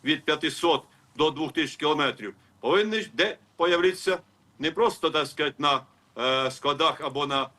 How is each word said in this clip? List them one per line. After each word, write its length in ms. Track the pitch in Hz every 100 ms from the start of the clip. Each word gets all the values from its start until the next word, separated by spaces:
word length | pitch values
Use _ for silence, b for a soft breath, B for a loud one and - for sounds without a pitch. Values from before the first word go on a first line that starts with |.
від 200 | 135 156
п'ятисот 600 | - 151 160 - 170 139 - b b -
до 140 | 156
двох 220 | 139 151
тисяч 240 | 165 143 -
кілометрів, 580 | 151 151 139 - 104 - b _
повинні 460 | 120 185 214 220 190
де 260 | - 202 - _ -
появитися 640 | 170 170 180 180 190 180 _ _ _ -
не 100 | 151
просто, 400 | 160 226 - 160
так 160 | 151 139
сказати, 280 | - 147 -
на, 220 | 147 135 - _ _ -
е, 320 | 127 131 131
складах 500 | 131 143 143 160 139
або 260 | 147 135 143
на 240 | 139 127